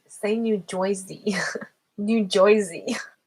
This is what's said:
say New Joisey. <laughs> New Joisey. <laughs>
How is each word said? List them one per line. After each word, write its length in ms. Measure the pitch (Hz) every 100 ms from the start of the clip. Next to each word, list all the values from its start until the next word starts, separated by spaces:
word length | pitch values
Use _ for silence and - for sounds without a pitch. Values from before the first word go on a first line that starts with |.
| _
say 280 | - 208 220
New 280 | 226 208 175
Joisey. 680 | 190 190 196 190 151 - 190 160 - -
<laughs> 300 | _ _ -
New 280 | 208 226 196
Joisey. 680 | 196 190 220 196 165 - 240 -
<laughs> 80 | -